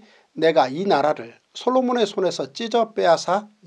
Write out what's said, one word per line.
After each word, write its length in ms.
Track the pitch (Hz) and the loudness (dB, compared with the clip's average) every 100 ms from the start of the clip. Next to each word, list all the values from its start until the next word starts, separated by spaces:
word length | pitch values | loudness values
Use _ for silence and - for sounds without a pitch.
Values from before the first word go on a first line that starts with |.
| - _ _ | -10 _ _
내가 360 | - 160 156 131 | 0 2 4 2
이 160 | 151 | 0
나라를 540 | 196 147 147 147 117 - _ | 0 2 2 -2 -8 -20 _
솔로몬의 520 | - 247 254 254 240 214 | -8 -2 0 0 0 -2
손에서 460 | - 180 170 143 | -2 -2 -4 -8
찢어 420 | - 233 233 220 | -8 -2 -2 -2
빼앗아 540 | - 180 160 - 196 208 _ | 0 2 2 0 -4 -4 _